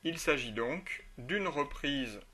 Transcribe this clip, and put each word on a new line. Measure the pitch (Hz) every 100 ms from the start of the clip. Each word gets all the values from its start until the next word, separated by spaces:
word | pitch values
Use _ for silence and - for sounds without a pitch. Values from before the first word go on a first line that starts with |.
Il | 160 165
s'agit | - 147 120
donc | 110 117 165 196 - - -
d'une | 123 196 190
reprise | 147 143 - 147 139 123 104 -